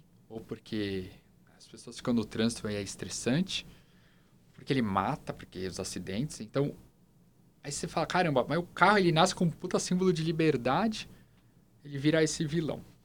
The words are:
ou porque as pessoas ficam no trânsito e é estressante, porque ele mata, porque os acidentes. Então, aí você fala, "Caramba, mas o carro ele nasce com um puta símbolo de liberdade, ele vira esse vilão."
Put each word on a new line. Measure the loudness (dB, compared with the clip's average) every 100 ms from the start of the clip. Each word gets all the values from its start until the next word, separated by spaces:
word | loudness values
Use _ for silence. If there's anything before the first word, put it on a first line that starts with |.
| -20 _ -16
ou | -16
porque | -12 -14 -8 -6 -4 -4 -8 -14 _ _ _ -20
as | -20
pessoas | -20 -18 -8
ficam | -2
no | 0
trânsito | 0 0 0 0 -6
e | -4
é |
estressante, | -6 -8 -10 -4 0 2 0 -4 -8 -20 -20 -20 -20 _ _ _ _
porque | -16 -2
ele | 0
mata, | 2 2 0 -2 -6
porque | -12 -12 -8 -8
os | -6
acidentes. | -8 -8 -6 -4 -6 -8
Então, | -6 -2 -2 -4 -18 _ _ _ _ _ _ _
aí | -10
você | -8 -4
fala, | -2 0
"Caramba, | 2 4 2 2
mas | -2
o |
carro | -2 4 6 6
ele | 6
nasce | 6 4
com | 4 0
um |
puta | 0 -2 -2
símbolo | 0 2 2
de | 2
liberdade, | 0 2 2 2 2 2 0 -2 -10 -18 -20 _ _ _ _ _
ele | -12 0
vira | 2 4
esse | 4 2 -2
vilão." | -2 -2 -6 -10 -20